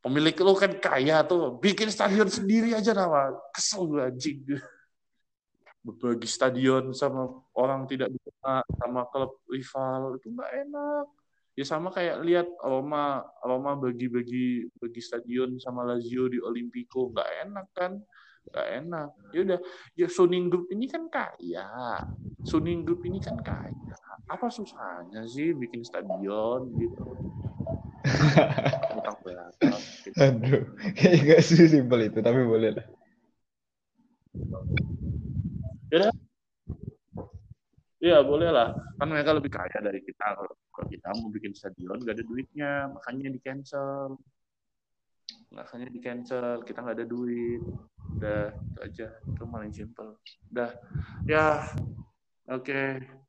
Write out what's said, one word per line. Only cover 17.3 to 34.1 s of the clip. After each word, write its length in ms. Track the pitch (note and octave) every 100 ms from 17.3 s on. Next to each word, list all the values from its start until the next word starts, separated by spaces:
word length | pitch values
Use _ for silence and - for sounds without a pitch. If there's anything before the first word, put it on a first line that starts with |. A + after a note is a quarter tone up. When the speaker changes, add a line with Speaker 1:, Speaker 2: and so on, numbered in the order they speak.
| E2 F#3+
Speaker 1:
enak 220 | G3+ F#3+ -
kan? 140 | F3+ G3+ G#3 - - _ -
Nggak 180 | - - B2
enak. 280 | D#3+ E3+ D3 - - D#3+
Ya 40 | G3
udah, 140 | C4 - - -
ya 140 | - F3
Suning 400 | F#3 F3 F3+ F3
Group 240 | F3+ F3
ini 160 | G3+ B3+
kan 160 | E4 E4
kaya. 560 | D4 - - F2 E2+ G2 A#2 A#2+ F#2+ - - - -
Suning 400 | - D#3+ D#3+ E3+
Group 240 | D#3+ F3 F3
ini 160 | F#3+
kan 160 | - -
kaya. 560 | - - - - - - - - -
Apa 180 | F#3 A#3+
susahnya 800 | A3+ G3 - G#2 F2 F2 G#2+ A2+
sih 240 | C3 D#3+
bikin 320 | D3+ A#2+ A#2+ A#2
stadion 840 | - G2+ F#2 G2 G#2+ A2 B2+ C3 A2+
gitu? 240 | F4 - - - - - - - - - - -
Speaker 2:
<laughs> 960 | C#3 B2+ D3 D3 D3 C3 C#3 - - -
Speaker 1:
Utang 200 | - G#2
berapa, 320 | F#2 F2+ F2 - D#4+ G#2 - - -
gitu. 100 | E3
Speaker 2:
Aduh, 460 | C#3 A#2 A#2+ B2+ - - G#3 -
kayaknya 220 | F3+ E3
nggak 200 | C#3+ E3 -
sesimpel 540 | E3+ D#3+ D#3 B2 A#2+ G#2+
itu, 80 | G#2+
tapi 180 | A2+ B2+
boleh 380 | B2 A2+ A2 G#2
lah. 60 | - - _ _ _ _ _ _ _ _ _ _ _